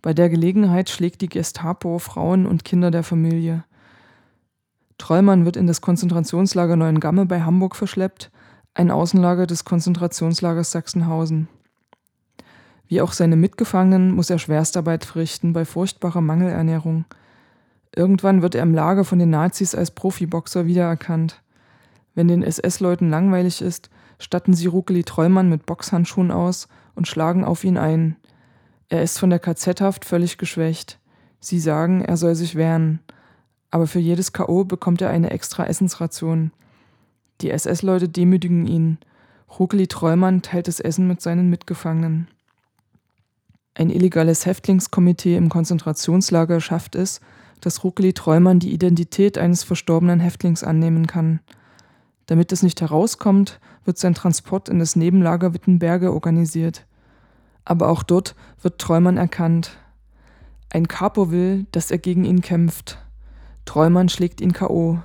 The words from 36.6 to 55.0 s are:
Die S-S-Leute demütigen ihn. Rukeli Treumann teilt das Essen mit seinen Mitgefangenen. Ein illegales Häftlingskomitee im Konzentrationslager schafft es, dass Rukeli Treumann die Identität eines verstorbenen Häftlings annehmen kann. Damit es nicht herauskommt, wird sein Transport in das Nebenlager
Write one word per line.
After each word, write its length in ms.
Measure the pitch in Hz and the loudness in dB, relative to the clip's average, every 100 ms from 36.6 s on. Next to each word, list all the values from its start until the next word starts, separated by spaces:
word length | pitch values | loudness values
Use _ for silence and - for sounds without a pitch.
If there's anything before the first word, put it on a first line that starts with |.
| _ _ _ _ _ _ _ _ | _ _ _ _ _ _ _ _
Die 100 | - | -6
S-S-Leute 580 | 165 - 170 190 185 175 | -4 -4 -4 0 0 -2
demütigen 560 | 170 175 185 175 175 165 | 2 2 2 2 -2 0
ihn. 320 | 165 165 160 _ _ _ _ _ - | 0 0 -2 _ _ _ _ _ -4
Rukeli 280 | 185 202 180 | -2 0 -2
Treumann 540 | - 165 170 185 185 | 0 0 2 2 2
teilt 260 | - 175 175 | -2 -6 -6
das 120 | 165 | -6
Essen 280 | - 165 185 | -4 0 0
mit 140 | 180 | 0
seinen 280 | 170 170 180 | -2 0 0
Mitgefangenen. 800 | 175 - 170 165 160 165 160 170 _ _ _ _ _ _ _ _ _ _ _ _ _ _ - | 0 -6 -8 -4 -2 -2 -4 -6 _ _ _ _ _ _ _ _ _ _ _ _ _ _ -2
Ein 140 | 160 | 0
illegales 560 | - 180 165 160 165 180 | 2 2 4 2 2 -2
Häftlingskomitee 880 | 185 - 190 - - 175 175 185 170 | -4 2 0 2 2 2 2 0 2
im 140 | 170 | 2
Konzentrationslager 1120 | 165 165 170 - 151 - 180 185 170 165 170 | 0 -2 -2 -4 -6 0 0 2 0 2 0
schafft 340 | - 165 - - | -2 -6 -6 -6
es, 240 | 190 - _ - - _ | -6 -8 _ -20 -20 _
dass 240 | 175 - | -8 -4
Rukeli 300 | 185 175 190 | -6 0 0
Treumann 460 | 185 - 160 180 180 | 0 2 4 6 6
die 120 | 175 | 2
Identität 640 | 160 180 170 170 - 202 - | 0 2 2 0 0 0 2
eines 260 | 175 175 | 0 0
verstorbenen 560 | - 175 - 165 175 175 | -2 -4 0 2 4 2
Häftlings 440 | 175 - 180 165 | 0 0 -2 -2
annehmen 420 | - 160 165 160 160 | 0 0 2 0 0
kann. 360 | 170 160 160 _ _ _ _ _ _ _ _ - | 0 -2 -2 _ _ _ _ _ _ _ _ 0
Damit 240 | 165 170 | 2 2
es 120 | 185 | 2
nicht 180 | 180 - | 0 0
herauskommt, 800 | 160 151 214 - 208 196 196 - _ _ | 0 0 0 0 2 4 2 -4 _ _
wird 140 | - 180 | -6 -2
sein 160 | 185 | 0
Transport 560 | 170 180 165 - 190 - | 0 0 -2 -4 -6 -2
in 100 | 180 | -2
das 160 | 165 | 0
Nebenlager 580 | 175 | 0